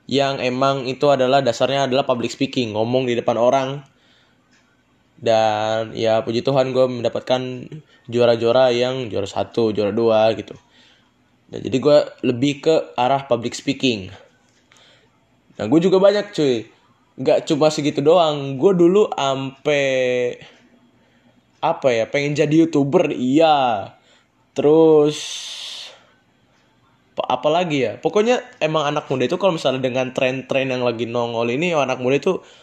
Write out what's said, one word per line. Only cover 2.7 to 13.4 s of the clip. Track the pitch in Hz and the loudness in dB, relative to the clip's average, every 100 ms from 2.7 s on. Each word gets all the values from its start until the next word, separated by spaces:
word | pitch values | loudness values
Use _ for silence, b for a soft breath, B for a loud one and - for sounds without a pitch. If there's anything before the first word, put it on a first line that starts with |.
ngomong | 104 117 127 127 | -2 0 0 0
di | |
depan | 117 - 113 | -2 -2 2
orang. | 120 135 131 143 - b b b b b _ _ _ _ _ _ _ - | 2 2 -2 -8 -14 b b b b b _ _ _ _ _ _ _ -6
Dan, | 113 113 110 107 110 110 110 | 0 2 2 0 -2 -2 -4
ya, | - 110 113 117 | -2 2 2 0
puji | 117 | -2
Tuhan | - 135 131 | 0 0 0
gua | 127 127 | 2 0
mendapatkan | 123 113 113 - 127 127 123 - 156 _ b - | 0 -4 -4 -2 -4 -4 -10 -14 -18 _ b -6
juara-juara | 120 117 117 113 123 127 | 2 2 4 2 4 4
yang | 120 123 131 117 | 2 -2 -4 -6
juara | 98 98 | -6 -6
satu, | 101 98 - 110 | -6 -4 0 0
juara | 104 101 | 0 -2
dua | 110 117 110 110 | 0 2 4 2
gitu. | 107 - - _ b b b b _ _ _ - | 0 -8 -18 _ b b b b _ _ _ -16
Dan | - | -10
jadi | - 131 | -4 -2
gua | 139 147 - - 127 | 4 4 2 -4 -4
lebih | 120 143 143 160 | -2 -2 -2 0
ke | 160 - - | 0 -2 -4
arah | 123 135 135 | 0 0 -2
public | 120 | -4